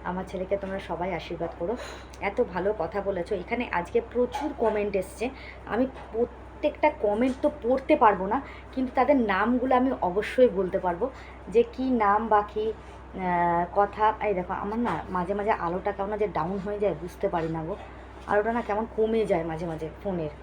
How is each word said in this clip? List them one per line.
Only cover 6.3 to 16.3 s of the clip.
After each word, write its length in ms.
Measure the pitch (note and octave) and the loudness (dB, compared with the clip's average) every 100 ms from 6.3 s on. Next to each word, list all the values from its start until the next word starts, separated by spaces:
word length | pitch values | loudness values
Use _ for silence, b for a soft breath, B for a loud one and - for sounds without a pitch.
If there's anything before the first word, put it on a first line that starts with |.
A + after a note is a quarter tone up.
| - - - D4 D4 D4+ | -2 -18 -2 -2 2 2
কমেন্ট 460 | D4+ G#3 G#3 C4 B3+ | 2 0 2 2 2
তো 100 | D4 D4 | 0 0
পড়তে 320 | A3+ C4 - D4+ | 0 0 4 6
পারবো 320 | A#3 F#3+ F#3+ | 8 6 0
না, 140 | A#3 C#4 B B - | -2 -4 B B -4
কিন্তু 160 | B3+ C#4 | -2 2
তাদের 200 | B3 C#4+ | 4 4
নামগুলো 600 | A3 F#3+ G#3+ B3 C4 B3+ | 4 2 2 2 4 4
আমি 160 | C4 - | 4 2
অবশ্যই 480 | F3+ F3+ G#3 - B3+ | 0 0 -2 6 6
বলতে 300 | F#3 F#3+ F#3 | 6 0 0
পারবো 300 | F#3 E3+ B3 B B B - | 0 0 -4 B B B 0
যে 160 | F#3+ A#3 | 2 2
কী 160 | - C4 | 0 0
নাম 380 | B3 G#3 G#3 A3+ | 4 4 4 4
বা 160 | G#3 G#3 | 4 4
কী, 200 | G#3+ A3 G#3+ B B - F#3 | -2 -4 -4 B B -14 -6
আহ, 500 | F#3 F3 F3 E3+ F3 G3 | 0 2 4 4 2 2
কথা। 380 | G3+ G3+ G#3+ A3 | 2 4 2 4
এই 120 | G#3+ | 0
দেখো 200 | G3 F3+ | 0 -2
আমার 260 | F#3+ G3 A3 | -4 -4 -2
না 240 | A#3+ E3 - | -2 -2 -2
মাঝে 240 | F#3 F3 | -4 -2
মাঝে 180 | G3+ G#3 | 0 0
আলোটা 400 | - F3 F3+ G3+ | 0 0 -2 -2
কেমন 260 | G3+ G3 G#3+ | -2 -4 0
যে 100 | |
ডাউন 300 | G#3 | 0